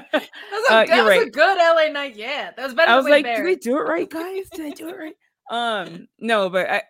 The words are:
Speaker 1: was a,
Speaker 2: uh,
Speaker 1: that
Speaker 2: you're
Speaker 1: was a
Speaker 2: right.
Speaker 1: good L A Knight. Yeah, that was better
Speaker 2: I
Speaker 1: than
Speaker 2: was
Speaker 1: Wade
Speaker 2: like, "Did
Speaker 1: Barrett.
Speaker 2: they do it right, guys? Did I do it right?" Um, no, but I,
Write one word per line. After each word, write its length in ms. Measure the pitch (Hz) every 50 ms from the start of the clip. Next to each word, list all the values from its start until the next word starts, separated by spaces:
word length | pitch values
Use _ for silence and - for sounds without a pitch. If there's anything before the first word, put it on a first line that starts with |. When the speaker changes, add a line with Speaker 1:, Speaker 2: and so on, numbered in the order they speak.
| - - -
Speaker 1:
was 580 | 294 - - - - - - 392 427 440 523
a, 20 | 440
Speaker 2:
uh, 120 | 440 -
Speaker 1:
that 20 | -
Speaker 2:
you're 160 | - - -
Speaker 1:
was 100 | - -
a 40 | -
Speaker 2:
right. 120 | - 277 -
Speaker 1:
good 260 | 277 320 381 392 359
L 200 | 339 330 330 330
A 120 | 311 302 294
Knight. 240 | 285 285 269 220
Yeah, 340 | 208 214 254 294 269 202 175 -
that 80 | - 254
was 100 | 269 240
better 160 | 269 330 233
Speaker 2:
I 40 | 233
Speaker 1:
than 100 | 262 269
Speaker 2:
was 0 |
Speaker 1:
Wade 80 | 294 294
Speaker 2:
like, 120 | 285 285
"Did 120 | 240 233
Speaker 1:
Barrett. 260 | 220 208 359 370 - -
Speaker 2:
they 80 | 233
do 60 | 254 302
it 40 | 311
right, 280 | 311 311 339 339 -
guys? 380 | - 320 330 370 381 381 381 -
Did 160 | - 381 311
I 40 | 285
do 180 | - - 320 320
it 80 | 381 381
right?" 180 | 311 311 - _ _ _ _ _ _ -
Um, 580 | - 233 240 233 220 202 175 165 165 175 - _ _ -
no, 300 | - 226 233 208 196 185
but 180 | 175 185 170 -
I, 120 | 196 202 -